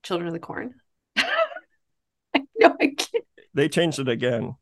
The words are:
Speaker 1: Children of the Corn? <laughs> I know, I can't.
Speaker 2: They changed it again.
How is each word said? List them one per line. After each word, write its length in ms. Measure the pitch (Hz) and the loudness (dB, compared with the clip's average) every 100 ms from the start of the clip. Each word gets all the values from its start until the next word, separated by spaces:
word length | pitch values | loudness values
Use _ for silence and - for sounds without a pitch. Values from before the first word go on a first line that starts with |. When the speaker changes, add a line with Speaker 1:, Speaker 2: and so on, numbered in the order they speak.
Speaker 1:
Children 260 | - 175 170 | -4 -6 -4
of 60 | |
the 40 | 165 | -8
Corn? 340 | 170 - 247 254 _ | -10 -10 -10 -16 _
<laughs> 220 | _ _ - | _ _ -4
I 80 | 698 659 640 - _ _ _ _ _ _ _ 277 - - | -2 -2 -2 -6 _ _ _ _ _ _ _ -6 -4 6
know, 180 | - - | 6 6
I 100 | 294 | -2
can't. 360 | 277 - 453 - - - | -2 -6 -6 -6 -20 -6
Speaker 2:
They 160 | - 151 | 0 2
changed 280 | 185 170 143 | 2 0 0
it 80 | 131 | -2
again. 460 | 117 123 117 135 135 | 0 0 0 -4 -10